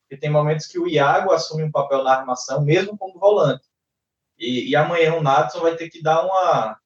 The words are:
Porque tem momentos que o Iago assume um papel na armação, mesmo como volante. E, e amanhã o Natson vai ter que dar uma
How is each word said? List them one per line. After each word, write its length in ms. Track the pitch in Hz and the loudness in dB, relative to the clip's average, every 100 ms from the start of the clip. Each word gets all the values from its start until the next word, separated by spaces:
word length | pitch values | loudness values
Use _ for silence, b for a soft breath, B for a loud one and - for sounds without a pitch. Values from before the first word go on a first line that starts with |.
Porque 180 | _ 143 | _ -8
tem 100 | 151 | 0
momentos 380 | 151 151 156 - | 2 2 -2 -4
que 120 | 170 | -6
o 80 | 175 | 0
Iago 440 | 147 139 - 190 | 2 2 2 2
assume 320 | 165 - 156 | 0 0 -4
um 80 | 156 | -4
papel 320 | 143 139 135 | -2 0 0
na 120 | 131 131 | 2 0
armação, 480 | 131 123 - 139 | 0 -6 -4 -2
mesmo 340 | 147 175 202 208 | 2 2 0 -8
como 220 | 190 170 | -14 2
volante. 480 | 196 208 147 131 _ _ _ _ _ _ _ _ | 2 4 2 0 _ _ _ _ _ _ _ _
E, 320 | 120 123 120 | -6 -4 0
e 60 | 147 | 0
amanhã 400 | 156 170 160 165 | 2 2 0 2
o 60 | |
Natson 400 | 143 135 160 170 | 2 2 0 -2
vai 140 | 165 165 | -2 -2
ter 140 | 165 | -12
que 120 | - | -6
dar 220 | 156 160 | 0 0
uma 540 | 180 190 180 131 110 110 | 0 0 2 0 -2 -10